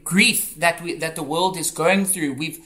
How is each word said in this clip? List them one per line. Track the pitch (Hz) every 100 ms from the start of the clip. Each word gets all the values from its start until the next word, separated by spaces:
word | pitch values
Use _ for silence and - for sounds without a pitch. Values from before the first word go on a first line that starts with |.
grief | - 175 233 202 - -
that | 170 170
we, | 170 170
that | 160 156
the |
world | 143 160 185 185
is | 147
going | - 160 190
through. | 190 190 151
We've, | 127 160 -